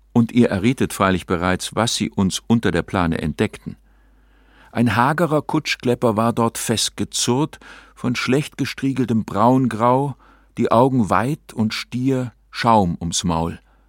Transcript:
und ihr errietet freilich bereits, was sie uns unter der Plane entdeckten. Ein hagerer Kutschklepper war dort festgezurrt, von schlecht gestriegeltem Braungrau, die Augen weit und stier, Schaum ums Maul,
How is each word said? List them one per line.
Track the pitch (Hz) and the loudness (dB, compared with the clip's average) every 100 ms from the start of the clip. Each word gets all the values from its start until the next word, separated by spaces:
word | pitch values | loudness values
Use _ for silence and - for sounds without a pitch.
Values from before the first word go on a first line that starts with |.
| _ | _
und | 120 113 | 0 2
ihr | 120 117 | 4 4
errietet | 98 110 135 101 | 2 0 0 -2
freilich | - 95 92 - | 2 2 2 0
bereits, | 90 90 90 - | -2 0 -2 -2
was | - 117 - | -2 -2 -2
sie | 104 | -4
uns | - 95 - - | 0 -2 -2 0
unter | 117 104 | 0 2
der | 87 | -2
Plane | 82 98 85 - | -2 -2 0 -2
entdeckten. | 78 - 107 - - - _ _ _ _ _ _ _ _ - | -4 -2 -4 -4 -16 -16 _ _ _ _ _ _ _ _ -8
Ein | 117 120 | 0 2
hagerer | 104 131 156 165 151 | 2 2 0 0 0
Kutschklepper | - 156 - - 123 120 120 104 | 0 -4 -2 -4 -2 0 0 2
war | 117 | 0
dort | 113 113 - | 0 -2 -2
festgezurrt, | - 110 - - 101 - - 123 151 - - - - - | -4 -2 -4 -6 -8 -4 -2 0 -2 -8 -20 -20 -20 -8
von | 127 | -6
schlecht | 123 - 135 143 - | -4 0 -2 -2 -6
gestriegeltem | 135 - 135 131 120 110 | -8 -4 -4 -2 0 -2
Braungrau, | 101 98 120 131 127 110 120 131 143 - _ _ _ - | -2 2 4 4 2 0 0 0 -2 -8 _ _ _ -4
die | 117 | 2
Augen | 113 135 127 95 | 4 4 2 2
weit | 95 120 160 - | 0 0 -4 -8
und | - 110 | -4 -4
stier, | - - 123 131 131 123 - _ | -4 -8 -4 0 0 -4 -10 _
Schaum | - 120 110 90 80 | -2 4 4 4 -2
ums | 82 - | -4 -4
Maul, | 87 82 85 78 _ _ | -2 -2 -2 -6 _ _